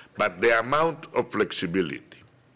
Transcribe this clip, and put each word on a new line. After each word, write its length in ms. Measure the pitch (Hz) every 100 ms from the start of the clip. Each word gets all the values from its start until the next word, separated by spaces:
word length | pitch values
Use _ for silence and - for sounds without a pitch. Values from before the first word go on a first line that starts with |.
| - -
But 240 | 104 87
the 180 | 113 113
amount 460 | 120 147 165 156 -
of 180 | 123 117
flexibility 920 | 104 107 - 90 92 80 64 - - - _ _